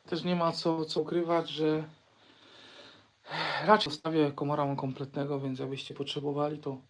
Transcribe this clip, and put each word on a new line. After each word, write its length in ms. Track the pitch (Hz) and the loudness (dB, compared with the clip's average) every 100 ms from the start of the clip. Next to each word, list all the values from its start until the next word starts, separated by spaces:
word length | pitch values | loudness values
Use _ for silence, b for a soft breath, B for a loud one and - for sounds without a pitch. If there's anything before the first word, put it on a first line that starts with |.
| - | -6
też 180 | 165 | -4
nie 120 | 180 180 | 0 2
ma 160 | 165 | 2
co, 340 | 160 170 160 156 | 2 0 0 0
co 160 | 165 | -2
ukrywać, 480 | 156 170 170 170 160 | 0 0 2 2 2
że 340 | 143 156 156 156 - _ B B B B B B B B B B _ - B B B 160 | 0 2 2 -2 -14 _ B B B B B B B B B B _ -10 B B B 4
raczej 260 | 214 147 | 4 4
zostawię 400 | - 160 160 147 | -4 0 4 4
komara 340 | 143 143 147 139 | 2 0 2 0
mam 100 | 139 | 0
kompletnego, 640 | 135 131 135 147 139 139 | -2 -4 -6 -4 -2 -2
więc 200 | 139 131 | -4 -4
jakbyście 340 | 135 135 - | -4 -6 -8
potrzebowali, 640 | 147 143 147 143 143 147 147 | -8 -6 -4 -2 0 -2 -2
to, 180 | 143 131 - | -6 -8 -12